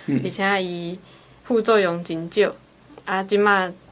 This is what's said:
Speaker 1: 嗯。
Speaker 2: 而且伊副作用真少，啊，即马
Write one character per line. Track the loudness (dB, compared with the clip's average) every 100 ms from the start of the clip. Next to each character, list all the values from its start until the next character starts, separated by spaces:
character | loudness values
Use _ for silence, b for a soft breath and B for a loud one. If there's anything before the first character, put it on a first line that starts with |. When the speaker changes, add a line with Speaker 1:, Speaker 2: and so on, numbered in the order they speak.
| -4
Speaker 1:
嗯。 | -2
Speaker 2:
而 | -2
且 | -2 -2 0
伊 | -2 -6 -8 -10 b b b b
副 | -2 0
作 | 4 4
用 | 2 -2
真 | -6 -8 -2
少， | 0 0 -2 _ _ -20 -16 -6
啊， | -6
即 | 0 2
马 | 4 2 0 -6 -20